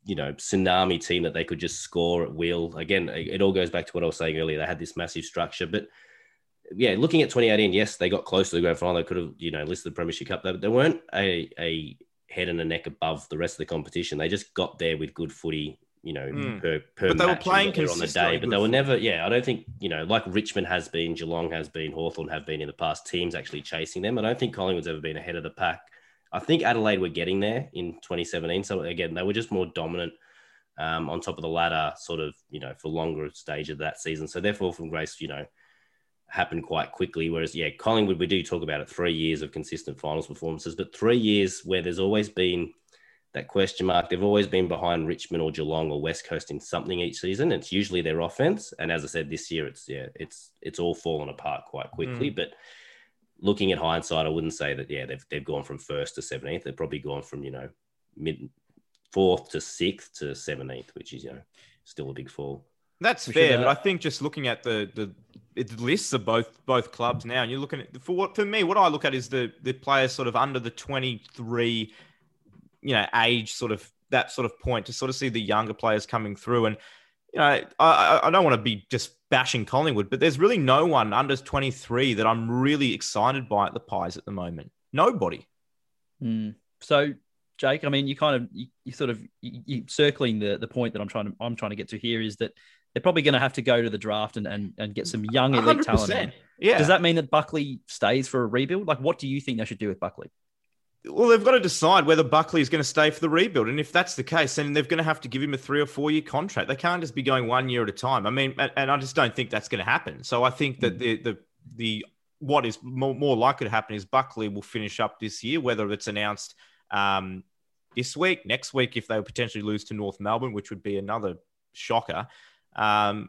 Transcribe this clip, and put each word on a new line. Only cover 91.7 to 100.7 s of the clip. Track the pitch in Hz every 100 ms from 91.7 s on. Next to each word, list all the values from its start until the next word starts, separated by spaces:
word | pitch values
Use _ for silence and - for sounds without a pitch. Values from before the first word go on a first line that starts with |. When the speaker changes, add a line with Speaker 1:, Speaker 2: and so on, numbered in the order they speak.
Speaker 3:
to | 104
get | 98
to | 110
here | 120 113
is | 110 104
that | 117 - - _ _
they're | -
probably | 185 165
gonna | 143 131
have | 131
to | 131
go | 123 120
to | 117
the | 104
draft | 107 104 107 117
and, | 104
and, | 104 101 -
and | 107
get | 104 -
some | 110 107
young | 127 131
elite | 127
talent | 110 311 311
in. |
Speaker 2:
A |
hundred | - 185
percent. | 233 - - _ -
Yeah. | 190 196
Speaker 3:
Does | 151
that | 185
mean | 170 165
that | 139
Buckley | 151 151 160 143 131 -
stays | - 104 127 131
for | 131
a | 117
rebuild? | 123 143 185 185
Like, | 135
what | 139 -
do | 135
you | 139
think | 139 113
they |
should | 107 101
do | 107
with | 92
Buckley? | 87 - - _ _ _ _